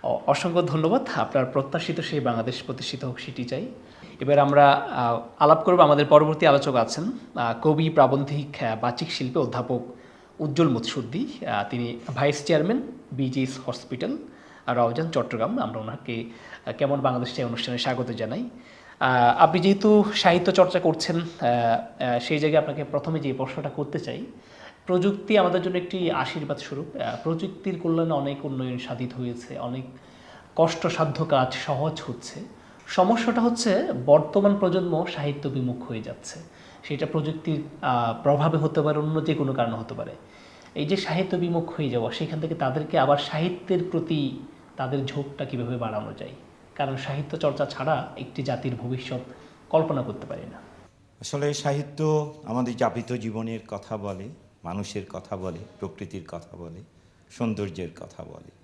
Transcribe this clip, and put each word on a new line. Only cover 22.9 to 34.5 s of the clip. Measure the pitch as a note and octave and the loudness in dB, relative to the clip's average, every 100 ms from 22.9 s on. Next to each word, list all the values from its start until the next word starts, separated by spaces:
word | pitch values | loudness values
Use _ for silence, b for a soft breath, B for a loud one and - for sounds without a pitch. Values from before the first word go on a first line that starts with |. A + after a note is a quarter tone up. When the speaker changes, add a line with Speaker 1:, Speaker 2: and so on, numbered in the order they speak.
| D3 E3 D#3+ | -4 -2 -2
Speaker 1:
যে | C3+ | -2
প্রশ্নটা | B2+ C3 - C#3+ | -4 -4 -6 -8
করতে | C#3+ C#3+ D3+ | -6 -6 -6
চাই, | - C3 B3+ - B B B B - | -6 -10 -10 -16 B B B B -2
প্রযুক্তি | F3+ G3 G3+ - G#3+ | 2 2 0 2 4
আমাদের | F3+ F3+ | 4 2
জন্য | F3+ F3+ | 0 -4
একটি | F3+ F#3+ E3+ | -4 -4 -2
আশীর্বাদ | - - D#3+ D3 C#3+ | -2 -4 -6 -6 -8
স্বরূপ। | - C#3 C#3+ - | -8 -10 -8 -6
আ, | A#2 - | -6 -4
প্রযুক্তির | D#3+ E3 F#3+ - G3 E3+ | -4 -2 -4 -6 -6 -4
কল্যাণে | E3+ E3 E3 | 0 0 2
অনেক | D3 C#3 C#3 C#3+ | 0 -2 -6 -6
উন্নয়ন | C3 B2+ B2+ | -6 -4 -6
সাধিত | - B2 B2 | -8 -8 -6
হয়েছে, | B2 B2 A#2+ - - | -6 -8 -8 -12 -10
অনেক | B2 C3 C3 - B B B B B - | -8 -8 -10 -18 B B B B B 2
কষ্টসাধ্য | E3 - E3+ - D3+ C#3 D#3 | 2 4 -2 0 -2 0 2
কাজ | C#3 B2+ | 2 2
সহজ | - - C3+ D#3 D#3+ | -2 -4 -2 -2 -4
হচ্ছে। | - A#2 - D#3+ G#3+ - B B - | -10 -12 -12 -16 -16 -18 B B -4
সমস্যাটা | - F#3 A#3 - A#3 | 2 4 4 2 2
হচ্ছে | A#3+ A#3 A#3 G3 F4 B2+ C3 | 2 2 2 2 0 -2 8
বর্তমান | D3+ D3+ G3+ G3+ | 8 8 4 4